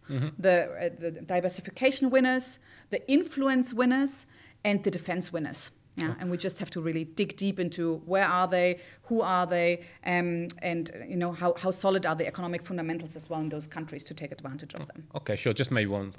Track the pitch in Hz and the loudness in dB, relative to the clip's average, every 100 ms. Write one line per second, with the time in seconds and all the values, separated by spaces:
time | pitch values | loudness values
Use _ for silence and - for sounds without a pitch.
0 | - 131 151 170 185 175 - - 175 170 | -4 -2 -2 2 4 4 2 -2 -4 -4
1 | 165 165 165 180 180 180 185 - 262 269 | -6 -6 -2 0 0 -2 -8 2 2 4
2 | 262 262 254 254 254 - - - - - | 4 4 4 2 -2 -8 -14 -20 -6 -4
3 | - 285 - 277 269 254 247 226 247 269 | 4 4 4 0 2 4 2 2 4 4
4 | 277 - - - - _ 208 202 202 175 | 2 -2 -10 -18 -20 _ 0 2 2 -2
5 | 185 175 - 170 147 - - - _ - | -2 -2 -2 -2 -2 -2 -4 -8 _ -4
6 | 160 - 180 175 185 180 190 175 165 160 | -2 -2 -4 -2 -4 -4 -8 -4 -2 -2
7 | 160 - 202 - 196 190 175 180 165 156 | -4 -2 -2 -2 -2 0 -2 -2 -2 -2
8 | 170 190 180 180 180 180 180 175 - - | 0 2 4 4 4 4 4 2 -8 -12
9 | - 226 185 180 175 175 175 175 - - | -2 0 2 2 2 4 4 2 -4 -8
10 | 180 180 175 170 170 - 180 170 165 - | 0 2 2 0 -4 -4 -4 -2 -4 -8
11 | - 175 175 160 175 170 185 185 190 190 | -6 -2 -2 0 0 2 0 2 2 2
12 | 170 160 - - 175 175 - 180 165 165 | 2 0 -2 -4 -4 -4 -4 -4 -4 -4
13 | 156 156 - 160 156 151 151 165 160 147 | -6 -10 -6 -4 -2 -4 -6 -8 -10 -10
14 | - 156 143 - 135 147 147 - 143 - | -12 -10 -10 -10 -10 -10 -10 -12 -12 -14
15 | - - - 101 120 104 127 120 101 101 | -12 -8 -4 0 2 2 2 2 2 0
16 | 98 | -4